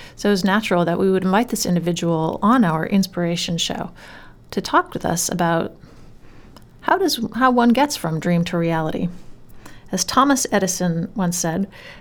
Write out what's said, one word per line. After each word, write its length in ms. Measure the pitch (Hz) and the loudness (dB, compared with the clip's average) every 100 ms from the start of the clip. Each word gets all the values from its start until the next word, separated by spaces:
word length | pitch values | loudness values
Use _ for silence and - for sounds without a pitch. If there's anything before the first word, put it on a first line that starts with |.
| - - | -20 -4
So 140 | 202 | 0
it 20 | |
was 120 | 202 | 2
natural 420 | 190 202 220 180 170 | 2 2 2 2 2
that 120 | 170 | 2
we 120 | 190 | 2
would 140 | 190 | 2
invite 260 | 185 196 240 | 2 0 0
this 160 | 220 - | -2 0
individual 720 | 175 175 170 170 165 160 - | 0 0 -2 0 0 0 0
on 220 | 202 254 | 2 4
our 220 | 190 156 160 | 4 2 0
Inspiration 720 | 196 185 - 175 170 - 170 | 0 0 -2 -2 -2 -4 -4
Show 320 | - - - - - - - - - | -4 -4 -8 -12 -20 -20 -20 -20 -8
to 120 | - | -6
talk 320 | 190 320 359 | 0 0 0
with 100 | - | -4
us 240 | - 170 - | -2 -2 -2
about 460 | 175 170 165 - - - - - - - - - - - - | 0 2 0 -2 -8 -20 -20 -20 -20 -20 -20 -20 -20 -20 -8
how 120 | - 370 | 0 2
does, 240 | 381 - 226 | 2 0 -4
how 160 | 226 262 | 0 2
one 180 | 247 240 | 4 4
gets 260 | 233 285 | 4 2
from 240 | - 165 160 | 0 -4 -2
dream 240 | 175 175 | 0 0
to 140 | 170 175 | 0 0
reality. 540 | 170 160 156 - 175 - - - - - - - - | 0 0 -2 -2 -4 -6 -14 -18 -18 -18 -18 -18 -6
As 100 | 185 | -4
Thomas 440 | - - 277 262 - | -2 2 2 2 2
Edison 640 | 202 190 - 180 165 165 | 0 0 -2 -2 -2 -4
once 220 | - 180 175 | -2 -2 -2
said, 320 | 170 165 196 - - - | -2 -2 -4 -8 -20 -20